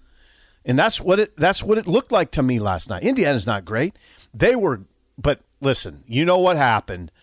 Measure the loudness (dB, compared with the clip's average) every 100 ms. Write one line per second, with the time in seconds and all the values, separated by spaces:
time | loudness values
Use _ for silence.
0 | _ _ _ _ _ _ -2 2 2 0
1 | 0 0 0 0 0 0 0 0 2 -2
2 | 0 0 0 0 0 0 -2 -4 -6 -4
3 | -2 0 0 0 -2 -6 -4 -4 -4 -6
4 | _ -20 -20 0 2 2 0 -2 -10 _
5 | _ -4 -2 -2 _ _ -2 -2 -4 -12
6 | -6 -2 2 2 2 2 2 2 -2 -10
7 | -12 _